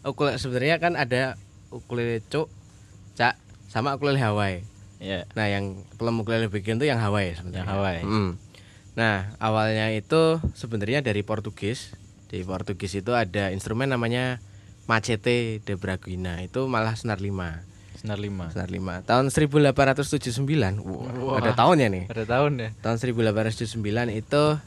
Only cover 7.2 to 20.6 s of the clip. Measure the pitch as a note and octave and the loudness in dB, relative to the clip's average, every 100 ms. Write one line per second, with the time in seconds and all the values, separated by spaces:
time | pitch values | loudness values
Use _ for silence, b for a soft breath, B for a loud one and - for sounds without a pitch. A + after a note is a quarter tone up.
7.2 | F#2+ E2 F2+ F#2 F#2 G2 G2 F2 G2+ G#2+ | 0 -4 -8 -6 -4 -2 0 -2 0 0
8.2 | G2 F2 - B B B B - A2+ G2+ | 0 -4 -12 B B B B -2 0 0
9.2 | G2 A2+ A2 A2 G#2+ A2 A2 A2 G2 D#3+ | -4 -4 0 2 2 2 0 -2 0 2
10.2 | D#3+ E3 D#3 - B2 A2+ G2+ C#3 C3 G#2 | 4 2 -2 -6 -6 -4 -2 0 0 -2
11.2 | G2+ G#2+ G#2+ F#2+ G2+ B2+ - - - - | -2 -4 -4 -6 -4 -4 -10 -18 -20 -20
12.2 | - F#2+ F#2 F#2 F#2 F#2 G2 G2+ F#2+ A#2+ | -12 -10 -6 -6 -4 -6 -4 -4 0 0
13.2 | G#2 G2 G2 F#2+ G2+ A2 C3+ B2+ A#2 B2 | 2 0 -2 -2 -4 -2 -2 0 0 0
14.2 | B2+ B2 B B B B - A2+ G#2+ A2 | -2 -4 B B B B 2 2 2 0
15.2 | B2 A#2+ A#2 G#2+ G#2 G2 F#2+ F#2 - F2+ | 2 2 0 -4 -4 -4 -2 -4 -6 -6
16.2 | F#2 E2+ F2+ B2+ C3 A#2+ A2 A2 A#2 G2+ | -6 -6 -6 -4 -2 0 0 -2 -4 -4
17.2 | G2+ G2 F2 E2 F2+ B B - A2 G2+ | -4 -4 -6 -8 -14 B B -12 -8 -6
18.2 | G#2 G2 E2+ - F2+ F#2 F#2 F2 - A#2 | -6 -6 -6 -6 -4 -4 -4 -6 2 4
19.2 | C3+ D3 D3+ D3 C#3+ C3 C3+ C3+ C#3 D3 | 4 4 4 6 4 6 4 4 0 -2
20.2 | - A#2 C#3 D#3 | -2 -2 0 2